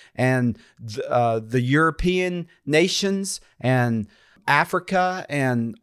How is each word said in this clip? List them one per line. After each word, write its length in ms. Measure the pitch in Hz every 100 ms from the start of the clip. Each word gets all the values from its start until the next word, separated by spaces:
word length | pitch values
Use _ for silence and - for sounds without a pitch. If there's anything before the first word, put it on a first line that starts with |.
| - -
and 420 | 127 131 123 104 _ - 113
th-, 200 | 107 -
uh, 320 | 123 117 113
the 220 | 110 127
European 840 | 123 147 160 156 180 185 180 175 170 _ -
nations 760 | 151 180 - 196 196 190 - _ -
and 460 | 123 127 120 113 104 _ _ _ -
Africa 800 | 143 170 180 - 190 185 185 -
and 480 | 143 131 120 117 -